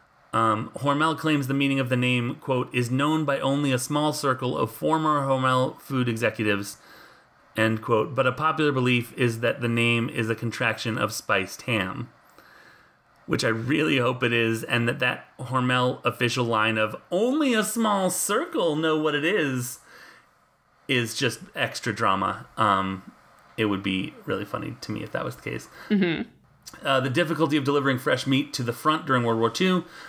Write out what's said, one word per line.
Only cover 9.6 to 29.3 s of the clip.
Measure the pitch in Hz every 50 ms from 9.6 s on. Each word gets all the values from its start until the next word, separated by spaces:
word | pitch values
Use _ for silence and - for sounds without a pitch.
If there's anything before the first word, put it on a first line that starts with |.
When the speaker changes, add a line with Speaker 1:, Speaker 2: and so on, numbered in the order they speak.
| 120 117
Speaker 1:
name | 117 117 117 117 117 117 117
is | 143 - - 113 110
a | 113
contraction | - 123 113 - - 127 113 107 - - 117 107
of | - 110 107 -
spiced | - - - 104 98 92 - - - -
ham, | 127 113 104 92 92 - - 117 - - _ _ - - - - - - - - - - - - _ _ _ _ _ _ _ -
which | - 143 120 135
I |
really | 117 113 113 117 127 156 156 156 156 143
hope | 127 120 127 127 123 127
it | 117 120
is, | 117 113 113 113 113 117
and | - 120 120 117 117
that | 120 -
that | 123 123 - - - - _ -
Hormel | 127 120 131 127 127 127 127 127 127 127 127 - -
official | 123 117 - 123 117 - 131 120
line | 117 113 107 107 110 110
of | 110 110 107 - - - -
"only | 175 190 226 254 269 320 294 262 233
a | 214 208
small | 214 - 233 226 214 202 196 185 180
circle | 185 - - - 208 254 339 - - 226 175 160 147
know | 156 160 160 156
what | 156 151 156 147
it | 143 147
is" | 170 208 190 151 135 131 123 123 127 - - - - - - - - - - _ _ _ _ _ _ _ _ _ _ _ _ _ -
is | 135 123 117 107 -
just | - 139 117 - - - - -
extra | 156 123 113 - - - 120 101
drama. | 110 113 98 95 95 95 98 95 - - - -
Um, | - 110 104 98 95 95 95 95 92 - - - - - - _ - - - -
it | - 110
would | 104 98 98
be | 101 98 95 92 - - - - -
really | 98 98 98 104
funny | - - - - 120 117 -
to | - -
me | 110 -
if | 107 107 -
that | - -
was | 123 123
the | - - 117
case. | 117 113 - - - - - -
Speaker 2:
Mm-hmm. | 214 190 185 170 160 - 240 - - _ _ _ _ _ - - - - -
Speaker 1:
Uh, | 143 135 131
the | 127 139
difficulty | 123 170 170 151 165 147 160 135 151
of | 147 127
delivering | 143 143 143 135 139 127
fresh | 123 - 143 135 123 -
meat | 135 135 135 147 - -
to | - 120
the | 117 117
front | - - 160 156 160 170
during | 139 131 123 120
World | 113